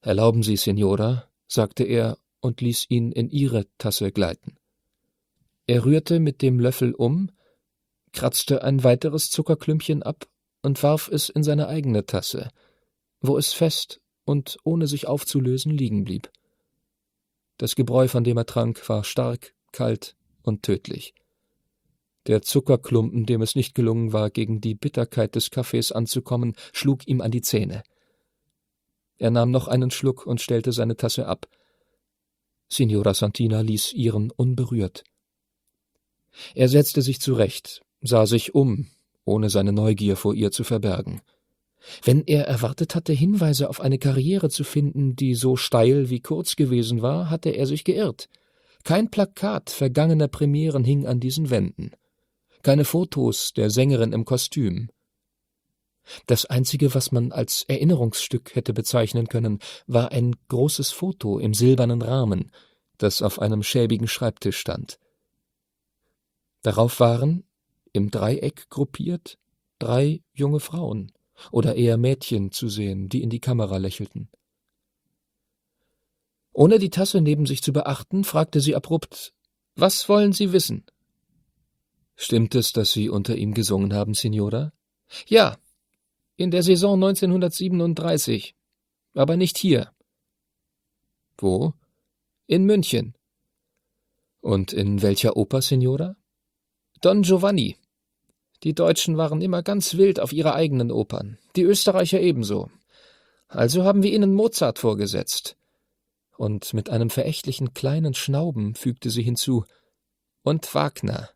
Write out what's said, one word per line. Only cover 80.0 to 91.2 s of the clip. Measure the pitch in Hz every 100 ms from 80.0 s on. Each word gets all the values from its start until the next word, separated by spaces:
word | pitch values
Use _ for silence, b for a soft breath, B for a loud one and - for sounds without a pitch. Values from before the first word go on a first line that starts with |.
| -
wollen | 208 208
Sie | 185 202
wissen?" | 180 - 117 - _ _ _ _ _ _ _ _ _ _ _ _ _
"Stimmt | - 117 113 127
es, | 110
dass | - 104
Sie | - 104
unter | 101 98 117
ihm | 104
gesungen | 107 107 95 101
haben, | 101 104
Signora?" | 104 117 107 104 113 151 _ _ _ _ B B
"Ja, | 220 196 - _ _ _ _ _ _ _ _
in | 180
der | 175
Saison | 175 180 202 196
neunzehnhundertsiebenunddreißig, | 190 190 185 185 175 - 185 175 170 160 170 160 - 113 - _ _ _ _ _ _
aber | 127 139 170
nicht | 180 -
hier." | 196 131 - _ _ _ _ _ _ _ _ _ _ _ _ _